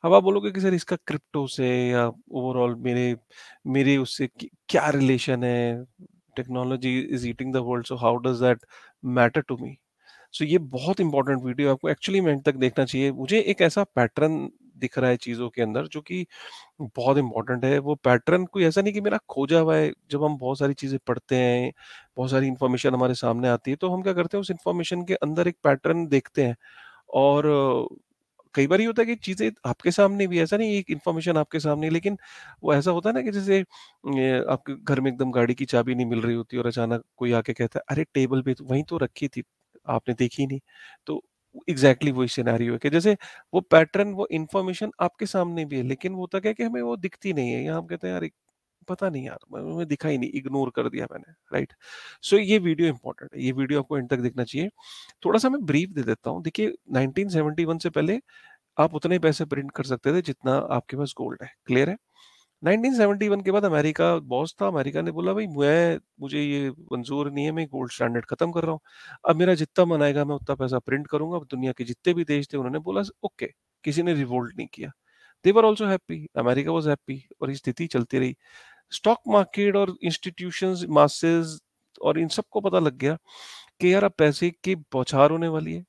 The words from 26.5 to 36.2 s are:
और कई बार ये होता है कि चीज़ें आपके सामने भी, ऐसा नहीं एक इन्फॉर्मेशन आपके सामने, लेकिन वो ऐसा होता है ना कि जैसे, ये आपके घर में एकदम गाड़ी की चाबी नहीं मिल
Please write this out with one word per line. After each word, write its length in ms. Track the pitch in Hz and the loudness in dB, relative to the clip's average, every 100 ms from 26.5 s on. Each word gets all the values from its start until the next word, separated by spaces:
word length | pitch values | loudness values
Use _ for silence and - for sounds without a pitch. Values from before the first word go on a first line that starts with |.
| 117 - - - - _ | -2 -12 -20 -20 -20 _
और 280 | - 139 143 151 147 135 127 - - _ _ _ _ _ | 4 4 6 4 4 2 0 -2 -10 _ _ _ _ _
कई 120 | - 139 | 0 4
बार 140 | 190 | 4
ये 60 | 226 | 2
होता 160 | 226 | 0
है 40 | 226 | 0
कि 80 | |
चीज़ें 360 | 240 - 185 220 220 131 | -2 -6 -4 -4 -4 -6
आपके 240 | 120 170 | -2 -2
सामने 360 | 175 202 202 196 | 4 4 4 0
भी, 140 | 175 | 2
ऐसा 160 | 160 208 | 2 2
नहीं 160 | 220 | 0
एक 180 | 202 185 | 0 -2
इन्फॉर्मेशन 460 | 147 - 165 165 160 | -4 -2 -2 0 0
आपके 240 | 151 160 | 0 -2
सामने, 300 | 151 147 160 | 0 0 0
लेकिन 280 | 165 196 202 - - - - | 0 -2 -6 -12 -20 -20 -6
वो 120 | - | 2
ऐसा 160 | 143 160 | 2 2
होता 200 | 170 196 | 0 0
है 40 | |
ना 80 | 247 | -2
कि 80 | 247 | -2
जैसे, 300 | 202 196 196 185 - - _ - | -4 2 2 2 -10 -20 _ -4
ये 380 | 135 131 127 - | 0 2 2 0
आपके 220 | 127 - 139 | -2 -4 -10
घर 160 | - 135 | 0 2
में 120 | 135 | 2
एकदम 180 | 123 131 | 0 0
गाड़ी 240 | 123 120 | 2 2
की 100 | 123 | 2
चाबी 300 | 135 120 117 | 2 2 2
नहीं 120 | 123 123 | 0 0
मिल 140 | 117 | 0